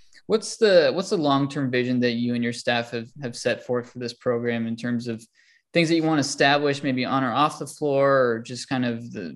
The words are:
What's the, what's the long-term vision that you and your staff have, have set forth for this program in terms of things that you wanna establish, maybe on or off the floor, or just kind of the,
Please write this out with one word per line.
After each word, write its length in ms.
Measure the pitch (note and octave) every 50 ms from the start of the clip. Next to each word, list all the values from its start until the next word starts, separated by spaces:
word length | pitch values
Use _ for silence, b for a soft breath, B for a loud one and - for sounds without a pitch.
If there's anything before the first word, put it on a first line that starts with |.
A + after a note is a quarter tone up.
| b b b b b -
What's 300 | G3+ A3 A3 - - -
the, 340 | A3+ G#3 F#3 F3 D3+ C3 C3
what's 160 | F3 F#3 -
the 80 | A3 F3
long-term 540 | D3 C#3+ C#3 C#3 C#3+ C#3 - D3 C#3 B2+
vision 280 | B2 B2 B2 B2+ B2+ B2
that 140 | B2 B2 A#2
you 200 | A#2 A#2+ A#2+ A#2+
and 80 | A#2+ A#2
your 100 | A#2+ A#2
staff 380 | - - B2 A#2+ A#2+ A#2 -
have, 180 | B2 A#2 A2+ A#2+ - C#3+
have 140 | C3 A#2+ A#2
set 300 | - - B2 A2 - -
forth 260 | - B2 B2 A#2+ -
for 80 | - B2
this 140 | B2 A#2 A#2+
program 540 | - - B2+ A#2+ A#2 A#2+ A#2+ A#2 A#2 A2+ A2+
in 80 | A#2
terms 320 | A#2 - A#2+ A#2+ A#2 A#2+ A#2+
of 140 | A2+ A2 - _ b b b b b b b _ -
things 160 | E3+ E3 D#3
that 60 | E3+
you 80 | E3 D#3
wanna 180 | D#3+ D#3+ D3
establish, 600 | C3 - - - D3 C#3 C#3+ C#3+ D3 C#3+ C#3 C#3 -
maybe 200 | C#3 B2+ B2+ B2
on 200 | - C3 C3+ C3
or 80 | B2
off 280 | A2 C3+ D3 D#3 D#3 -
the 80 | D3+ C#3
floor, 420 | - - D3+ C#3+ C3+ C#3 C#3 C#3
or 300 | C#3 C3+ B2+ A#2+ A2+ A#2
just 300 | A#2+ - B2+ A#2+ - -
kind 160 | C#3 B2+ B2
of 260 | A#2+ A#2 A#2 A#2+ A#2
the, 240 | - G#2+ F2+ D#2 C#2